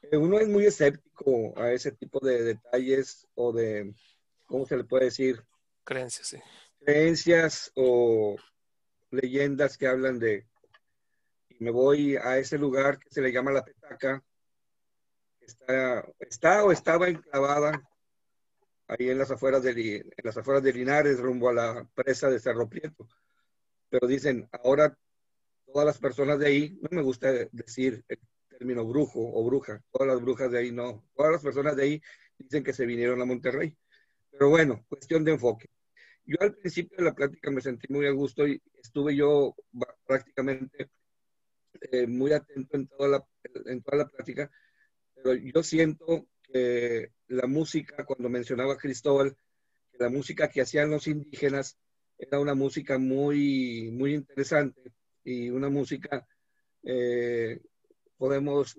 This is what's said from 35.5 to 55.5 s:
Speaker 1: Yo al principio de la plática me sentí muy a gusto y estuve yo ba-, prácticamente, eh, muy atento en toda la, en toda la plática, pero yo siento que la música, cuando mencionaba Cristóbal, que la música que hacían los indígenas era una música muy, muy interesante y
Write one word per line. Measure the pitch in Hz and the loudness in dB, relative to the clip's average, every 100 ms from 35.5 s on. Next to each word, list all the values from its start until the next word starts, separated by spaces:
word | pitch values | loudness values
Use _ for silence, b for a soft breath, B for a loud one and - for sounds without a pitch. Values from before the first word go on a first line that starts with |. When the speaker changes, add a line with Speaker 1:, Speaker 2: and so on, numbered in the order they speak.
| 110 - _ _ _ b b | 0 -8 _ _ _ b b
Speaker 1:
Yo | - - | -8 0
al | 202 208 | 0 -2
principio | 190 165 170 - | -8 -6 -8 -2
de | |
la | 170 | -2
plática | 131 143 147 - | 0 -4 -4 -6
me | 135 | -4
sentí | 135 120 - | -4 -10 -6
muy | 139 143 | -2 0
a | |
gusto | 135 139 - 147 | 0 -2 0 0
y | 139 _ _ | 0 _ _
estuve | - - 143 | -10 -4 0
yo | 143 147 147 135 - - | 2 4 4 2 -2 -18
ba-, | 123 117 - _ | -10 -10 -12 _
prácticamente, | 131 - - 135 131 131 143 139 _ _ _ _ _ _ _ _ - | -4 -2 -6 -4 -4 -10 -12 -16 _ _ _ _ _ _ _ _ -20
eh, | - 127 120 | -4 -2 -2
muy | 123 139 | -2 0
atento | 151 151 139 131 143 | 0 -2 -14 -8 -6
en | 135 | -8
toda | 139 139 | -4 0
la, | 139 - _ - - 107 | 0 -2 _ -18 -16 -10
en | 127 | -10
toda | 127 143 | -4 -2
la | 139 | -2
plática, | 131 127 123 147 b b b b _ _ | -6 -12 -8 -10 b b b b _ _
pero | _ 131 | _ -2
yo | 131 131 160 | -2 0 -2
siento | 160 160 160 156 165 165 - _ | 0 2 2 0 -2 -4 -4 _
que | _ 131 123 123 120 117 113 _ _ | _ -2 0 0 -2 -4 -6 _ _
la | 127 127 | -4 0
música, | 139 156 156 151 - | 0 0 -4 -6 -14
cuando | - 135 123 | -8 -6 -4
mencionaba | 123 117 123 131 135 | -4 -4 -4 -2 -4
Cristóbal, | 147 127 147 139 139 139 _ _ _ _ _ | -6 -4 2 4 2 -2 _ _ _ _ _
que | _ | _
la | 123 | -2
música | 131 139 156 151 | -2 -6 -2 -2
que | - | 0
hacían | 127 151 151 | 0 2 0
los | 151 156 | 0 -2
indígenas | 151 143 - 143 139 135 - _ _ _ _ | -6 -6 -2 -2 0 -6 -12 _ _ _ _
era | - 143 | -6 -2
una | 143 | 0
música | 139 135 143 - 131 | 0 -2 -4 -4 -2
muy, | 131 131 143 147 143 135 127 117 113 | 0 0 0 2 2 0 -2 -6 -8
muy | 117 139 | -4 -2
interesante | 151 139 - 139 156 143 - 127 _ _ _ | -2 -6 -6 0 0 0 -6 -20 _ _ _
y | - 123 120 | -10 -8 -4